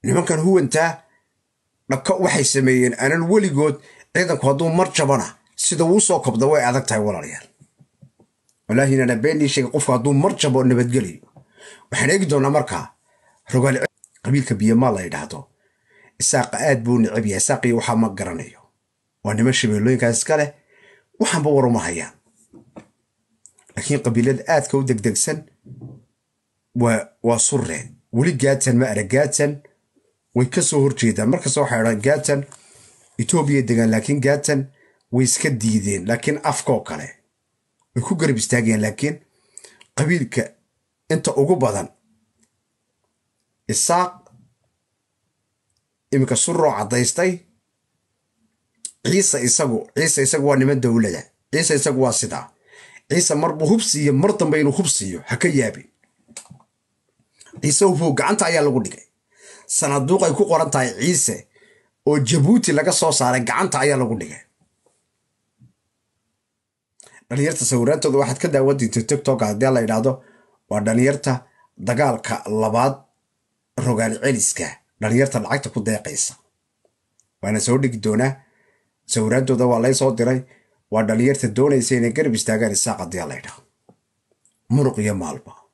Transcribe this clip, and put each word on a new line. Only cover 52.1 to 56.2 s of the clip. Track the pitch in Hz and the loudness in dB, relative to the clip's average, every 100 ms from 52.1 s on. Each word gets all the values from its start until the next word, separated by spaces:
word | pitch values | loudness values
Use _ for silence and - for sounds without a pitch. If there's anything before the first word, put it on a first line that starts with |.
sidaa. | 110 104 76 - _ _ - - - _ | 0 -6 -8 -12 _ _ -20 -20 -20 _
Ciise | 143 - 147 | -2 0 0
mar | 160 | -2
buu | 156 156 | -2 2
hub | 226 | 2
siiyo, | - 143 143 | 2 0 2
mar | 135 190 - | 2 2 2
dambe | 160 151 | 0 2
inuu | 143 | 2
hub | 139 170 | 2 0
siiyo, | - 95 87 - | -2 -4 -10 -8
ha | 123 | -2
ka | 180 | 0
yaabin. | 143 113 - - _ _ _ | 0 -2 -4 -18 _ _ _